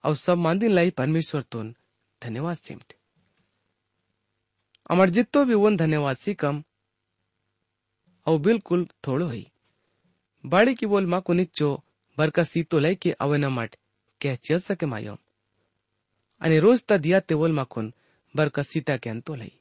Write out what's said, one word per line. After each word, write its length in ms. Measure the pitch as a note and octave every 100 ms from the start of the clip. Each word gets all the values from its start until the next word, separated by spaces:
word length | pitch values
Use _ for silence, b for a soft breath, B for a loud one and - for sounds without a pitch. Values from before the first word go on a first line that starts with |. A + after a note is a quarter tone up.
और 120 | D3
सब 220 | D3+ - F3
मांदिन 340 | E3 F#3 A3+
लाई 180 | F#3 F3
परमेश्वर 500 | - C3 D#3+ D#3+ D3
तुन 340 | B2 A#2 A2 A#2 _ _ _ _
धन्यवाद 360 | A#2+ A2+ E3 E3
सिमट। 360 | - - _ - _ _ _ _ _ _ _ _ _ _ _ _ _ _ _ _ _ _ -
अमर 180 | F3 F#3+
जित्तो 360 | F#3 B3 C#4+
भी 80 | C4
वन 240 | G#3+ G#3 G3+
धन्यवाद 400 | D#3+ D3+ C#3+ C3
सी 160 | -
कम 300 | G3+ D3 D3 - _ _ _ _ _ _ _ _ _ _ _ _ _ _ _ -
और 120 | D#3+
बिल्कुल 480 | D#3+ A#3 - F3+ E3+ _ -
थोड़ो 200 | C3 F3
ही। 200 | A2+ - _ _ _ _ _ _ _ _ _
बाड़ी 300 | C3+ F3 A#3+
की 100 | B3
बोल 200 | G#3+ G3+
मा 140 | F#3 F3+
को 140 | F3+
निच्चो 500 | F3 F#3 - D3+ C#3 _ _ _ -
बरका 260 | D#3 -
सी 200 | D#3+ E3+
तो 160 | D#3+ E3
लई 160 | D3+
के 160 | F#3+ F3+
अवे 260 | - C#3+ D3
न 80 |
मट 300 | C#3 B2+ A2+ - _ _ _ _
कह 140 | C#3+
चल 240 | B2+ - E3
सके 260 | - F#3+
मायोम। 320 | D3+ A2 A2 G#2 _ _ _ _ _ _ _ _ _ _ _ _
अनि 180 | D#3+ D#3
रोज 240 | F#3+ B3
ता 140 | - G3+
दिया 220 | D3+ F#3+
ते 160 | -
बोल 160 | D3+ E3
मा 120 | D3+
कुन 300 | B2+ A#2 A2 - _ _ _
बरका 260 | - D3+ D3
सीता 360 | C#3 D#3+ D3 C3
के 120 | A#2
अंतो 260 | A2+ C#3+
लई। 160 | C#3 G#2 _